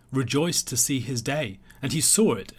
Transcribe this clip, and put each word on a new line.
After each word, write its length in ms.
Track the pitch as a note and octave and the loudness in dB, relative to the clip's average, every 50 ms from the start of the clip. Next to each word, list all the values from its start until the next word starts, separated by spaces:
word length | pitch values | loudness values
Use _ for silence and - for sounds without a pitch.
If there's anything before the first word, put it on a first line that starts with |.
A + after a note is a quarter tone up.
| _ _ | _ _
rejoiced 560 | - C3 C3 - - C#3 D#3 F3 D#3+ - - - | -2 -2 0 0 0 0 0 0 0 -2 -4 -2
to 80 | - A#2+ | 0 0
see 220 | - - C#3+ C3 | 0 0 0 -2
his 220 | A#2+ C3+ C3+ A#2 | -2 -4 -4 -4
day, 380 | A2 - C#3 D3+ D3+ G#2+ G2 - - - - - | -4 -2 -4 -2 -4 -6 -8 -12 -18 -20 -12 -8
and 120 | - C#3 B2+ | -4 -2 0
he 80 | D#3+ | 0
saw 320 | C#3 - - - A3+ G3 A#2+ | 2 4 4 4 4 4 2
it 200 | G2 F#2+ - - | 0 -4 -10 -12